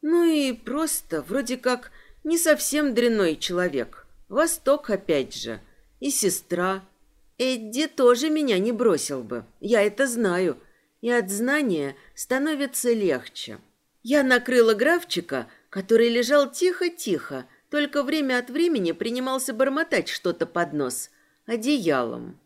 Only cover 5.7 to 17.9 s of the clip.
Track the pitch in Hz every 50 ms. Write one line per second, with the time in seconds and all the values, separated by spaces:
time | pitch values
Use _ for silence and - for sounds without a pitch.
5.7 | _ _ _ _ _ _ - 285 269 - - 196 185 - - _ 180 175 180 185
6.7 | 190 190 190 _ _ _ _ _ _ _ _ _ _ _ 247 262 262 240 220 214
7.7 | 214 254 311 302 - - 269 240 247 240 277 320 311 311 302 269 214 180 190 226
8.7 | 247 208 240 226 180 143 - - 147 131 120 107 120 120 113 - _ _ - 202
9.7 | 240 220 202 208 202 - 277 269 240 233 233 196 175 175 190 175 139 - - _
10.7 | _ _ _ _ _ _ - 226 240 240 202 185 196 202 226 247 277 302 294 247
11.7 | 185 156 143 139 135 - - - _ - - - 254 262 277 311 311 277 285 269
12.7 | - - - 247 240 226 208 180 147 127 127 - _ - - - 113 - - _
13.7 | _ _ _ _ _ _ _ 226 269 294 277 254 254 247 247 - 254 247 233 220
14.7 | 220 202 233 285 339 349 339 - - 180 175 - - 131 113 - - _ _ _
15.7 | - 190 190 190 226 226 233 240 233 240 240 240 285 294 285 269 240 - - 370
16.7 | 349 - 370 349 339 - - 233 185 147 - - 143 131 123 _ _ _ _ _
17.7 | - 294 294 285